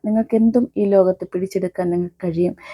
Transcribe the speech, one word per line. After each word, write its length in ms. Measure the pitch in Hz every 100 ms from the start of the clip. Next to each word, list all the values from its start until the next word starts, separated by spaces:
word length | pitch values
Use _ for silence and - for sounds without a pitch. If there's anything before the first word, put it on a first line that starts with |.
| 214
നിങ്ങൾക്ക് 300 | 220 220 226
എന്തും 260 | 226 247 240 -
ഈ 100 | 202
ലോകത്ത് 320 | 196 185 185 180
പിടിച്ചെടുക്കാൻ 560 | 180 190 190 180 - 180
നിങ്ങൾക്ക് 260 | 175 175 - 180
കഴിയും. 300 | 165 175 - -